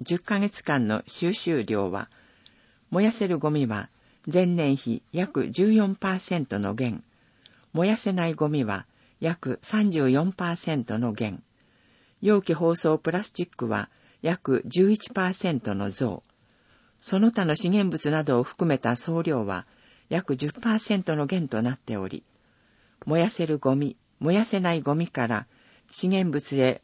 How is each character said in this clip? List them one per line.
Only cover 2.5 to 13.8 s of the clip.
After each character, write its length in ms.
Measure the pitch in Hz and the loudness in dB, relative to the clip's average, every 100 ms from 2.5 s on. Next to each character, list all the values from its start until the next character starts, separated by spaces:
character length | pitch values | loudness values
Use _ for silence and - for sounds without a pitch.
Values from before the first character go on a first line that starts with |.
| _ _ _ _ | _ _ _ _
燃 140 | 175 | 2
や 80 | 214 | 2
せ 160 | 226 196 | 2 -2
る 100 | 165 | 0
ゴ 120 | 151 | 0
ミ 140 | 151 | 0
は 260 | 127 104 113 _ _ _ - | 0 -2 -6 _ _ _ 0
前 200 | 170 180 | 2 4
年 280 | 175 147 | 2 2
比 300 | 135 120 113 _ | 2 0 -6 _
約 360 | 160 180 143 82 | -4 -2 -2 -2
十 240 | - 202 | 2 4
四 220 | 220 196 | 4 4
パ 200 | 190 196 | 0 -4
ー 40 | 185 | -4
セ 200 | - 175 | -2 -4
ン 80 | 135 | -2
ト 120 | 98 | -2
の 160 | 98 | -2
減、 300 | 110 123 95 - _ _ _ - _ _ | -2 -2 -4 -12 _ _ _ -20 _ _
燃 140 | 160 185 | 0 0
や 100 | 220 | 0
せ 160 | 208 | 0
な 140 | 185 165 | -2 -2
い 80 | |
ゴ 140 | 156 151 | 0 0
ミ 160 | 151 | 0
は 220 | 110 98 - _ _ _ | -2 -4 -8 _ _ _
約 400 | 160 170 135 123 | -4 -4 -6 -6
三 300 | - 220 208 | -2 2 2
十 180 | 160 135 | 4 4
四 220 | 135 175 | 4 2
パ 140 | - 175 | -2 -4
ー 100 | 170 | -4
セ 180 | - | -2
ン 80 | 151 | -4
ト 160 | 117 110 | -2 -2
の 140 | 120 | -2
減、 280 | 107 107 101 _ _ _ _ _ _ _ _ | -2 -4 -6 _ _ _ _ _ _ _ _
容 220 | 196 208 | 2 2
器 120 | 190 | 2
包 200 | 160 165 | 0 2
装 240 | 165 160 156 | 2 2 2
プ 140 | - | 0
ラ 100 | 175 | -2
ス 80 | 214 | -4
チ 140 | - | -8
ッ 60 | 175 - | -10 -6
ク 120 | 117 | -4
は 200 | 104 | -2